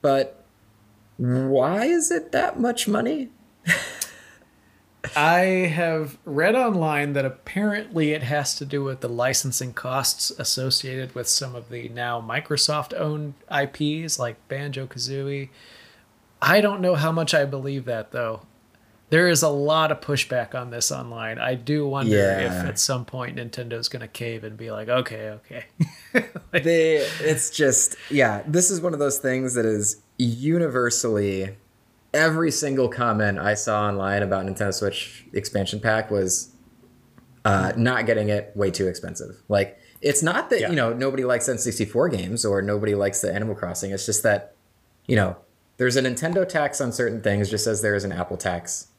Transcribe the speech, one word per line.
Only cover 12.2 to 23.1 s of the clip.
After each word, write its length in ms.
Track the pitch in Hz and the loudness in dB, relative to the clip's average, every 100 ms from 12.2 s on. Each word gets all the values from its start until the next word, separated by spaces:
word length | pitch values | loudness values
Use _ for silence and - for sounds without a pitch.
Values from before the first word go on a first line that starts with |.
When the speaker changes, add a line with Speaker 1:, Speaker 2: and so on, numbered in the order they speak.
Speaker 2:
Microsoft-owned 1120 | 113 127 - 147 - 151 143 - 151 151 147 139 - | -4 -6 -2 0 0 0 -4 -4 -2 -2 -8 -12 -4
I 180 | 143 139 | -2 -2
Ps 520 | - 147 156 165 - | -2 -2 -2 -4 -4
like 180 | 120 113 _ | -4 -6 _
Banjo-Kazooie. 1000 | 135 143 135 135 127 127 135 139 139 135 - - - - - _ _ _ _ | -8 -6 -8 -10 -8 -6 -4 -4 -6 -8 -16 -20 -20 -20 -20 _ _ _ _
I 180 | - 190 | 4 6
don't 200 | 202 202 | 6 2
know 140 | 180 | 2
how 160 | 165 160 | 2 2
much 200 | 165 160 | 0 2
I 120 | 160 | 2
believe 400 | 139 135 135 139 123 | 2 -2 -6 -6 -4
that, 240 | 113 107 | -6 -6
though. 320 | 123 117 110 - _ _ _ _ _ _ | -6 -4 -6 -12 _ _ _ _ _ _
There 180 | 156 180 | 4 6
is 140 | 156 | 4
a 60 | 156 | 4
lot 420 | 143 143 156 156 | 2 2 4 2
of 100 | 151 | 0
pushback 520 | - 139 - 123 113 | -2 -2 0 -2 -2
on 160 | 127 123 | -8 -8
this 220 | 120 - | -4 -2
online. 460 | 139 123 117 110 113 | -2 -8 -8 -8 -4
I 160 | 120 | -2
do 320 | 131 117 151 143 | -4 0 0 0
wonder 280 | 139 117 104 | 0 2 4
Speaker 1:
Yeah. 240 | 98 95 95 90 | 4 2 0 -2
Speaker 2:
if 60 | 87 | -4
at 100 | - | -2
some 260 | - 131 | 0 -2
point 300 | 117 | -4